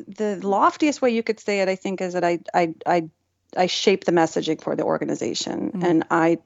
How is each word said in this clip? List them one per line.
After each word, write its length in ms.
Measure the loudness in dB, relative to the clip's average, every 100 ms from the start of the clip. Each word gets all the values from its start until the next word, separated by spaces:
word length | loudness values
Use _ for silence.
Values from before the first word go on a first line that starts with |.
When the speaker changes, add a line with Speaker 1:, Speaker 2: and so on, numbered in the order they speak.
| -12
Speaker 1:
the 320 | -6 -4 -2 0
loftiest 560 | 2 2 2 0 2
way 80 | 0
you 120 | 0
could 160 | -2 -4
say 220 | -2 0
it, 80 | 0
I 80 | -2
think, 240 | -4 -4
is 140 | -4 0
that 100 | 0
I, 140 | 0 0 0
I, 200 | 0 -2 0
I, 240 | 0 0 -10 _ _ _ -2
I 120 | -2
shape 380 | 2 2 2 2
the 80 |
messaging 500 | 4 2 0 -4 -4
for 120 | -4 -2
the 80 | -2
organization 840 | -2 -2 -4 -4 -4 -6 -4 -6
Speaker 2:
Mm. 120 | -2 2
Speaker 1:
and 200 | 2 2
I 280 | 2 2 2